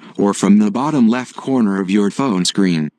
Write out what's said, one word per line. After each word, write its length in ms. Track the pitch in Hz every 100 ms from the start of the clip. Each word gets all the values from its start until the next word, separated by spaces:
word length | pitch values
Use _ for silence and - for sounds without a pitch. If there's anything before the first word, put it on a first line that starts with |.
| - -
or 180 | 101
from 240 | 95 98 101
the 120 | 107
bottom 380 | 101 139 156 117
left 280 | 120 123 -
corner 440 | - 131 110 98
of 100 | 95
your 200 | 101 101
phone 340 | - 139 98
screen. 460 | 90 - 98 85 76